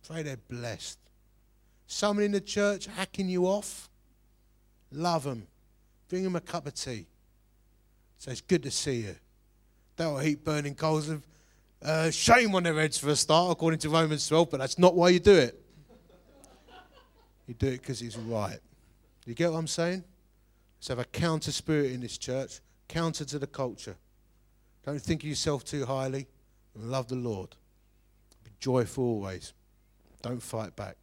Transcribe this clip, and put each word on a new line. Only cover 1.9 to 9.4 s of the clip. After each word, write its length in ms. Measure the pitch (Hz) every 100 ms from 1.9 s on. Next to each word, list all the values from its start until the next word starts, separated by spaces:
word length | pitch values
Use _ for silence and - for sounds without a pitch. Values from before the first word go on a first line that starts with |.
| - 208 208 208
in 60 |
the 100 | 202
church 460 | 190 208 202 196 -
hacking 420 | 190 190 - 190
you 160 | 180 180
off, 460 | 202 - - - _ _ _ _ _ _ _ _ _ _
love 360 | 139 175 165 139
'em. 200 | 120 98 _ _ _ _ _ _
Bring 180 | 180 190
'em 100 | 175
a 60 |
cup 240 | - 170 147
of 80 |
tea. 320 | - - 113 87 _ _ _ _ _ _ _ _ _ _ _
Say, 140 | -
"It's 100 | 120
good 220 | - 175
to 80 | 139
see 320 | - - 123
you." 160 | 104 - _ _